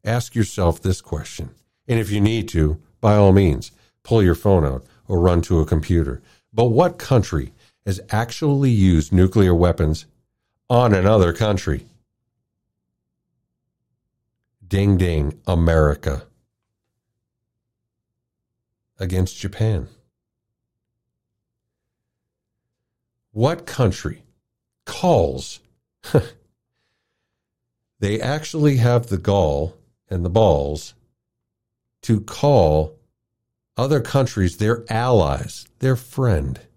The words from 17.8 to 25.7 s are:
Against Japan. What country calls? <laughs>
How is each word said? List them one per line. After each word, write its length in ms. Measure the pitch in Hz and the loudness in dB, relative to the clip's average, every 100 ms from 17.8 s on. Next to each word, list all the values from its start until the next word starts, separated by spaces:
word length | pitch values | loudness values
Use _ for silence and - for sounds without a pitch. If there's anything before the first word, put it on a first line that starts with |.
| _ _ _ _ _ _ _ _ _ _ _ _ | _ _ _ _ _ _ _ _ _ _ _ _
Against 380 | 95 92 92 - | -6 -4 -4 -6
Japan. 500 | 98 - 110 98 - _ _ _ _ _ _ _ _ _ _ _ _ _ _ _ _ _ _ _ _ _ _ _ _ _ _ _ _ _ _ _ _ _ _ | -12 -4 -4 -4 -8 _ _ _ _ _ _ _ _ _ _ _ _ _ _ _ _ _ _ _ _ _ _ _ _ _ _ _ _ _ _ _ _ _ _
What 340 | 107 127 170 - | -2 -2 -2 -10
country 580 | - 127 - - - _ _ _ _ _ _ - | -2 -2 -2 -10 -12 _ _ _ _ _ _ -18
calls? 720 | - 180 139 80 65 - - | -4 0 2 0 -4 -12 -18
<laughs> 40 | _ | _